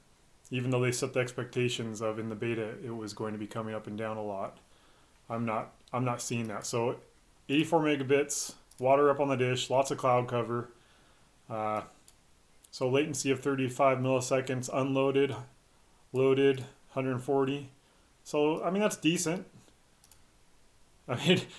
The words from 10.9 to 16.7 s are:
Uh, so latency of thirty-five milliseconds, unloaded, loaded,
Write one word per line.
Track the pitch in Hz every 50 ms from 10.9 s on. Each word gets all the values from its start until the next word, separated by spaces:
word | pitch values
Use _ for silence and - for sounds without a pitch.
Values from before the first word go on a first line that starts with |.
| _ - - _ _ _ _ _ _ _ _ -
Uh, | 117 107 107 107 107 107 - - - - _ - - _ _ _ _ _ _ _ _ - - _
so | - - 135 127
latency | 127 139 156 165 139 - - 139
of | 135 127
thirty-five | - 143 139 131 131 123 127 - 143 135 131 123
milliseconds, | 127 131 131 127 123 - 139 131 131 - 131 127 123 -
unloaded, | - 139 131 139 135 135 135 139 135 139 139 135 127 123 123 - - _ _ _ _ _ _ _ _ _ _ _
loaded, | - 127 131 135 135 139 139 139 135 127 123 -